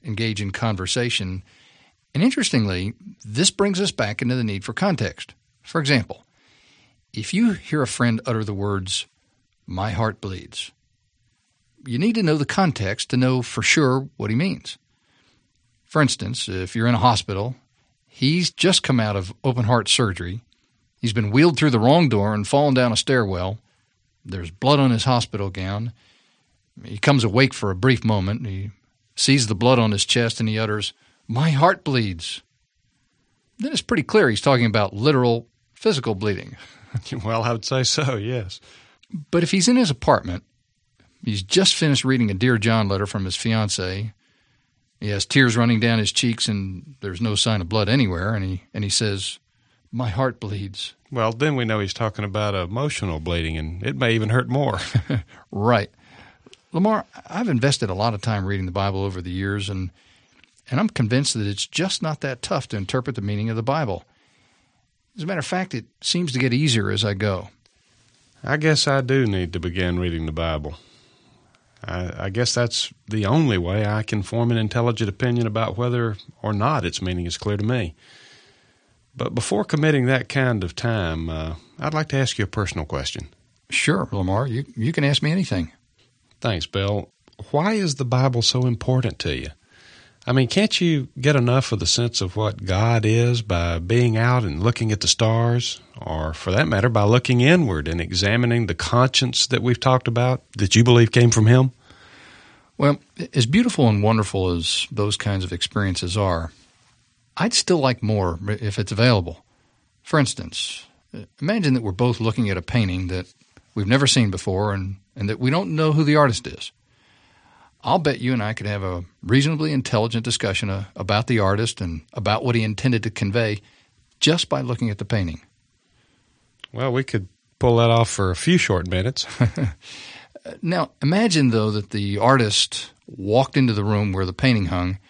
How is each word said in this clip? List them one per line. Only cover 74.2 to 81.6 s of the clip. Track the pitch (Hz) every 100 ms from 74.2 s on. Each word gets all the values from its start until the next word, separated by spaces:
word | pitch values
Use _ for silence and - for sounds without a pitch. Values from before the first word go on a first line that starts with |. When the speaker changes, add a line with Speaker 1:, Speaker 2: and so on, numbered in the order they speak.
Speaker 2:
form | 92 117 117
an | 117
intelligent | 107 120 120 110 110
opinion | 101 123 120 113
about | 110 113 92
whether | 123 123 117 101 - -
or | 104
not | 104 117 151 90
its | -
meaning | 92 90 87
is | -
clear | 104 101
to |
me. | 107 127 85 - _ - - - _ _ _ _ _ _ _ -
But | -
before | 117 - 208
committing | 208 156 156 135 123
that | 131 120
kind | 143 127 110
of | 90 -
time, | 120 110 85 82 82
uh, | 80 80 82